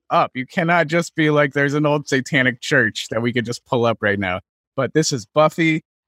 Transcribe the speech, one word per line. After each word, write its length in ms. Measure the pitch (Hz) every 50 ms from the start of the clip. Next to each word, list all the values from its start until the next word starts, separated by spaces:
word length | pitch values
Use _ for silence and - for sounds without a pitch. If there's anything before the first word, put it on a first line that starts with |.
| _ -
up. 220 | 165 170 139 - -
You 100 | 127 127
cannot 420 | - - 196 165 165 175 170 165
just 280 | 147 165 175 170 - -
be 140 | 160 156 151
like, 240 | 151 147 147 139 131
'There's 200 | 143 139 139 143
an 120 | 151 151
old 240 | 147 147 151 143 -
satanic 500 | 143 131 123 - 147 135 127 127 117 -
church 480 | - - 151 131 113 104 - - - -
that 120 | - 113
we 100 | 120 120
could 140 | 117 123 117
just 200 | 120 117 - _
pull 200 | - 135 120 117
up 140 | 117 110 -
right 180 | 110 101 98 101
now.'" 220 | 98 92 90 92 - _ _ _ _ _ -
But 180 | 135 127 110 -
this 200 | 151 156 - 147
is 120 | 117 95
Buffy, 580 | _ - 151 156 151 - - 165 160 156 160 - _ _ _ _